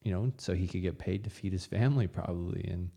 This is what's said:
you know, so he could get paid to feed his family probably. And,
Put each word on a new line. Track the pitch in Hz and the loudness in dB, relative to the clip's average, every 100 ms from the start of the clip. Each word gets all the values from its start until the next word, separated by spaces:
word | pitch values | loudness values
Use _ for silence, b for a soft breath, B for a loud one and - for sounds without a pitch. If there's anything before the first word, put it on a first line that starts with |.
you | 107 | -2
know, | 90 123 131 | 2 0 -2
so | - | 0
he | 90 92 | 0 2
could | 90 | 0
get | 90 - | -2 -2
paid | - 101 | -2 -2
to | 104 | -2
feed | - 98 | -4 -2
his | 92 - | -2 0
family | 101 127 139 92 | 2 4 4 2
probably. | - - 87 87 90 - | 0 -2 -2 -2 -4 -2
And, | 87 90 | -4 -4